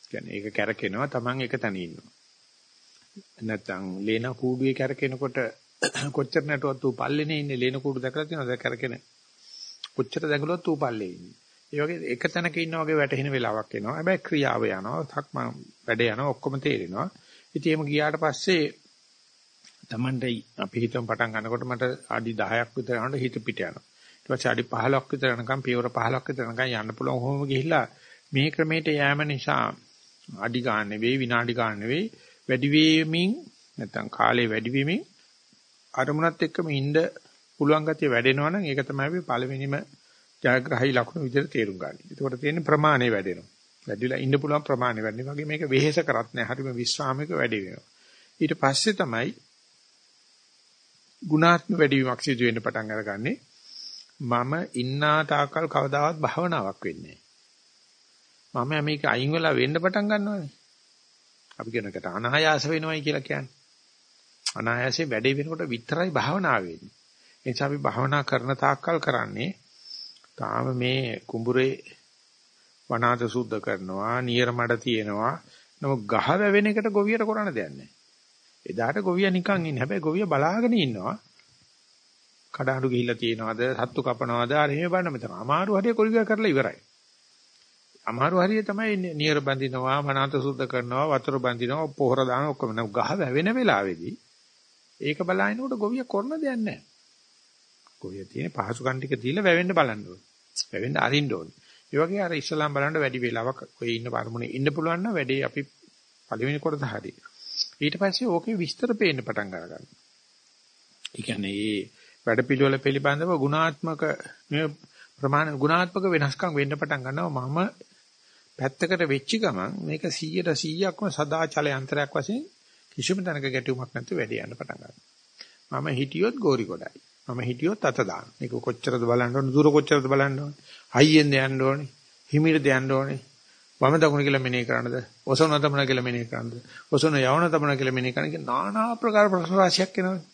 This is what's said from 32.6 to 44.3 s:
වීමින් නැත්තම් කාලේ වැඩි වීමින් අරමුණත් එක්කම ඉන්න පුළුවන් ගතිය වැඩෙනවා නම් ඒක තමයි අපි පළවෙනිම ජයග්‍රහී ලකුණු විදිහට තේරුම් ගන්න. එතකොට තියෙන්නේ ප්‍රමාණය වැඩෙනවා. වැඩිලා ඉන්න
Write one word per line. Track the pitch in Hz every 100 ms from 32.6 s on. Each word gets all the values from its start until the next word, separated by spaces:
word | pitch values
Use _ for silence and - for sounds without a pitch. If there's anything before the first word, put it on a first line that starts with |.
| 139
වීමින් | 151 156 156 156 165 185 285 - _ _
නැත්තම් | - 101 113 107
කාලේ | - 117 120 117
වැඩි | 107 113 135
වීමින් | 143 208 - _ _ _ _ _ _ _ _
අරමුණත් | - 131 151 165 160
එක්කම | 160 - 165
ඉන්න | 139 139 151 165 - _ _ _ _
පුළුවන් | 143 156 151
ගතිය | 156 147
වැඩෙනවා | 117 123 135 147
නම් | 196 170
ඒක | 139
තමයි | 139 139 139
අපි | 180
පළවෙනිම | 151 120 127 135 139 139 - _ _ _ _ _
ජයග්‍රහී | 131 127 127 127 135
ලකුණු | 127 117 170
විදිහට | 135 139 139
තේරුම් | 127 107 95
ගන්න. | 73 - -
එතකොට | - 139 123
තියෙන්නේ | 143 165 156
ප්‍රමාණය | 151 151 143 123
වැඩෙනවා. | 104 95 87 - _ _ _ -
වැඩිලා | 104 123 135
ඉන්න | 131